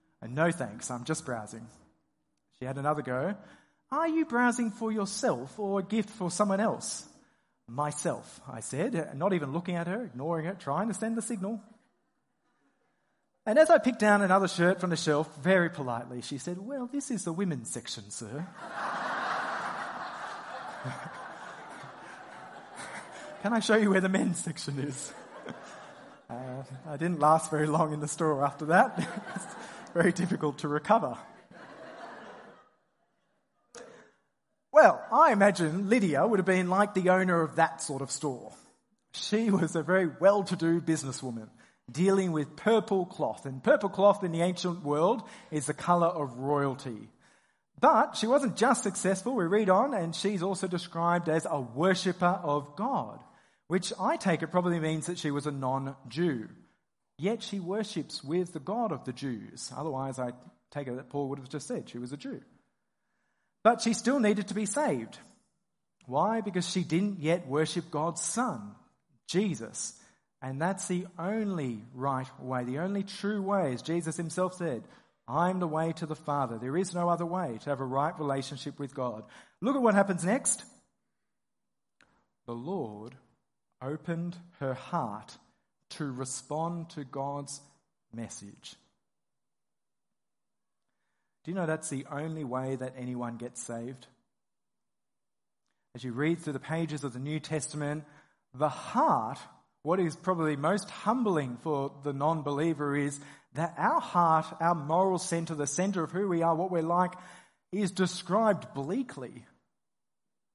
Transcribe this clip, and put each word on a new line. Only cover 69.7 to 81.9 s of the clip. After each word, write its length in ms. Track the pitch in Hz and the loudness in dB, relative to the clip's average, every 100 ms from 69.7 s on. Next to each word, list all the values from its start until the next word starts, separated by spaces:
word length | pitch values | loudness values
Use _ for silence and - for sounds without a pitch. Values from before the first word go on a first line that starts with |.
| - - - - _ _ _ | -10 -10 -12 -20 _ _ _
And 200 | 131 135 | -10 -4
that's 260 | 170 190 - | -2 -4 -4
the 200 | 180 180 - | -4 -4 -8
only 640 | 170 220 208 180 135 110 113 | -4 -4 -4 -4 -4 -6 -10
right 340 | 131 139 131 131 - | -6 -2 -2 -4 -10
way, 240 | 127 127 123 | -6 -4 -2
the 140 | 131 | -4
only 240 | 185 202 | -2 -4
true 380 | 196 - 202 208 | -4 -4 -2 -2
way, 320 | 196 202 156 | 0 2 2
as 80 | 123 | -2
Jesus 360 | - 170 165 156 | -2 -2 -2 -4
himself 380 | 165 151 185 180 | -4 -2 -2 -2
said, 280 | 170 117 - - _ _ - | -4 -4 -8 -18 _ _ -6
"I'm 300 | 135 175 185 | 0 2 2
the 80 | 170 | 0
way 260 | 156 165 | 0 -2
to 120 | 160 156 | -2 -6
the 100 | 156 | -6
Father. 420 | - 143 127 113 | -4 -2 -2 -4
There 180 | 123 156 | -2 -2
is 180 | 190 | -2
no 140 | 175 175 | 0 0
other 180 | 170 170 | 0 0
way 320 | 180 165 110 | -2 -4 -6
to 100 | - | -4
have 100 | 135 | -4
a 60 | 131 | -2
right 340 | 135 151 151 | 0 0 -2
relationship 580 | 151 135 131 135 147 135 | -2 -2 -4 -8 -10 -8
with 140 | 139 | -8
God." 300 | - 127 107 - - - _ | -6 -6 -6 -12 -20 -20 _
Look 160 | 214 277 | -2 4
at 40 | |
what 120 | 233 | 6
happens 320 | 202 196 180 170 | 6 4 2 0
next. 400 | 247 - - - - _ _ _ _ _ _ _ _ _ _ _ | 0 0 -2 -6 -20 _ _ _ _ _ _ _ _ _ _ _